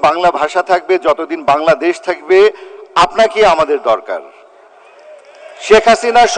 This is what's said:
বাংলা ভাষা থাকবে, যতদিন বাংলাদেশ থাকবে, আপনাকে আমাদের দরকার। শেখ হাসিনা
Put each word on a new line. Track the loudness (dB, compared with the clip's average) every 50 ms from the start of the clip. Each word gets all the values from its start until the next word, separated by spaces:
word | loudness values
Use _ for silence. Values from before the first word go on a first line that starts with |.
| -2
বাংলা | -2 0 0 0 -2 -2 -2
ভাষা | -4 -4 -4 -4 -2 0
থাকবে, | -2 -2 0 -2 -2 0
যতদিন | 0 -2 -2 -2 -4 -8 -10 -4 -2 -2
বাংলাদেশ | -2 0 0 0 0 0 -2 -4 -4 -4 -6
থাকবে, | -8 -8 -8 -2 0 2 4 4 2 0 -4 -12 -20 -20 -20 -20 -4 0 0 0
আপনাকে | 0 2 0 0 0 0 0 2
আমাদের | 2 2 0 0 -2 -4 -2 -2 -2
দরকার। | -2 -2 -4 -8 -10 -10 -12 -14 -20 -20 -20 _ _ _ -20 _ _ _ -20 -20 -20 -20 -20 -20 -20 -20 -20 -20 -20 -20 -20 -20 -20 -12 0
শেখ | 2 2 4 4 2
হাসিনা | 2 2 0 0 2 2 2 2 2